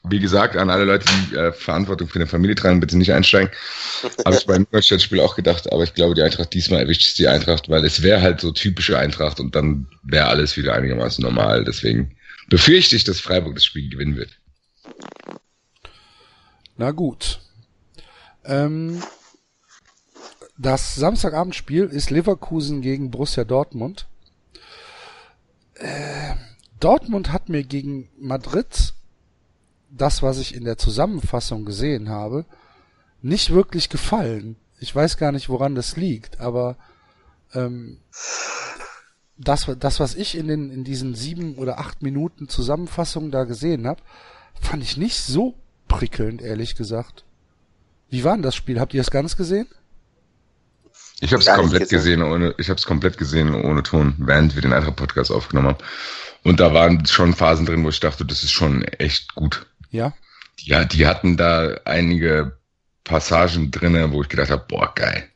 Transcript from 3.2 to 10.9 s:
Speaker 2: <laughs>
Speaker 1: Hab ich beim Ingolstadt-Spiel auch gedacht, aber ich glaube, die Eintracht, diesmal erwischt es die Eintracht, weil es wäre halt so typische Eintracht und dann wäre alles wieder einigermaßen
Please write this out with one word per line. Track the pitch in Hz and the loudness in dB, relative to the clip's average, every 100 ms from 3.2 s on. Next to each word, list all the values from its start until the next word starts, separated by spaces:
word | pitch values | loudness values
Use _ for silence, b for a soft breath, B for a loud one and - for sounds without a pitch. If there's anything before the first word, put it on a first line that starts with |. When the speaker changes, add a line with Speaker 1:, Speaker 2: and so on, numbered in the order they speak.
| 98 101 95 B B B | 6 6 4 B B B
Speaker 2:
<laughs> | B B 123 - | B B -8 -2
Speaker 1:
Hab | 95 | 2
ich | 127 | 4
beim | - 92 | 4 2
Ingolstadt-Spiel | 98 107 98 95 - 95 | 4 4 4 4 2 4
auch | - | 2
gedacht, | - 85 87 - | 4 0 0 -2
aber | 78 | 0
ich | 85 | 0
glaube, | - 85 | 2 2
die | 80 | 4
Eintracht, | 78 - 87 | 2 0 -4
diesmal | 92 85 87 | -2 0 0
erwischt | 65 85 | 2 2
es | - | 2
die | - 71 | 4 4
Eintracht, | 71 76 82 - | 4 2 0 2
weil | 80 | 2
es | 78 - | 2 2
wäre | 87 104 | 4 6
halt | 92 82 | 4 2
so | 85 | -2
typische | 76 101 87 - 67 | -2 -2 -2 0 0
Eintracht | 73 76 76 71 | 0 -2 -4 -2
und | 65 | -2
dann | 76 76 71 67 _ | 0 0 0 -6 _
wäre | 65 76 67 | -2 0 2
alles | 69 73 - | 2 0 -2
wieder | 62 | -2
einigermaßen | 57 65 | 0 0